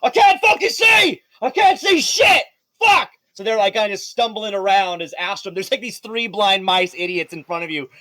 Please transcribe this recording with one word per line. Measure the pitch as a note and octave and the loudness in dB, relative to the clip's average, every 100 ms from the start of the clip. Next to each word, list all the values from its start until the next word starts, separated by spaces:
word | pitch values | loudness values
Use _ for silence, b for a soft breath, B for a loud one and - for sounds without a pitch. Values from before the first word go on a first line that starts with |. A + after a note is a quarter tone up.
I | - | 0
can't | - G4+ F#4+ | 4 4 4
fucking | A4 G#4+ A4 | 2 2 0
see! | - A4 A4 F#4+ G#3+ _ _ | 2 4 4 2 -2 _ _
I | A#3+ | -6
can't | C4 G#4 F#4 | 2 2 2
see | E4 F4+ | 2 0
shit! | C4 - C#5 F4+ - _ _ _ | 0 2 4 2 0 _ _ _
Fuck! | A4 G4+ - _ _ | 2 2 0 _ _
So | - | -10
they're, | G3+ A3 | -4 0
like, | G3+ | 2
kinda | G3+ G#3+ G3 | 2 -2 -4
stumbling | - - A#3 G#3+ G#3+ | -10 -4 -4 -2 -6
around | G3+ G3 G3 F#3+ F3 | -4 2 2 2 -2
as | E3 D#3 | -8 -8
Astrum, | F3+ G3 G3 | -6 -6 -8
there's, | F3 F#3+ | -8 -4
like, | C4 | -4
these | A#3 - | -4 -12
three | A3 A3 A#3 | -10 -6 -6
blind | F#3+ G3+ G3 F#3+ | 0 2 2 2
mice | F#3 F#3 | 0 0
idiots | E3+ F3+ F3+ D#3+ | -4 -6 -4 -6
in | E3+ D3 | -10 -10
front | E3+ | -8
of | E3+ | -6
you. | D#3 C3+ b | -8 -10 b